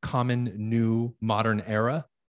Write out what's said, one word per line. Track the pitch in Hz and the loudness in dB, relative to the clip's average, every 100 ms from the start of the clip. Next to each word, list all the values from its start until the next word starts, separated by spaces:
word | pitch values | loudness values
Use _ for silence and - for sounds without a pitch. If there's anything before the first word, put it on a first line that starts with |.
common | - 131 123 123 120 95 | -4 0 0 0 -2 -4
new | 110 117 113 113 117 - | -2 2 2 2 -2 -4
modern | 110 107 113 107 | -2 2 2 0
era, | 104 107 117 151 - _ | 0 0 0 -2 -6 _